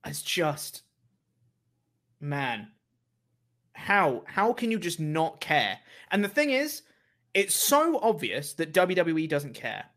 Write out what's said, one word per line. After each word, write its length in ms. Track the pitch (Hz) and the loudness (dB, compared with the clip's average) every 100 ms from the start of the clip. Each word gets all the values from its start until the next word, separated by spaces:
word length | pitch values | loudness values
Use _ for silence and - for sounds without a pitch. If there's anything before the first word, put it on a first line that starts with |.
| - | -10
It's 160 | 147 | -10
just, 600 | - - 160 147 - - _ _ _ _ _ _ _ _ _ _ _ _ _ _ | -4 0 0 0 -8 -14 _ _ _ _ _ _ _ _ _ _ _ _ _ _
man, 460 | 147 143 135 113 107 _ _ _ _ _ _ _ _ _ _ | -6 -4 -2 -4 -8 _ _ _ _ _ _ _ _ _ _
how, 500 | - - 202 170 120 - | -16 2 4 4 0 -4
how 260 | - 214 | 0 2
can 180 | 240 233 | 2 0
you 80 | 226 | -2
just 200 | 170 165 | -2 -4
not 420 | 156 156 160 - | -4 0 -2 -4
care? 380 | - 151 107 95 _ - - | 0 2 2 -2 _ -20 -4
And 120 | 196 | -2
the 60 | 202 | 0
thing 220 | 202 294 | 0 2
is, 320 | 262 302 - _ _ _ _ _ | 2 -2 -6 _ _ _ _ _
it's 200 | 196 196 - | -2 0 0
so 440 | - 277 320 302 | 4 4 4 2
obvious 520 | 226 175 131 107 147 | 2 0 -2 -4 -6
that 200 | - 160 | -6 2
W 220 | 180 180 185 | 4 4 2
W 220 | 165 160 | 2 0
E 80 | 156 | 0
doesn't 260 | 143 143 | -2 -4
care. 320 | 117 120 101 - | -10 -8 -8 -12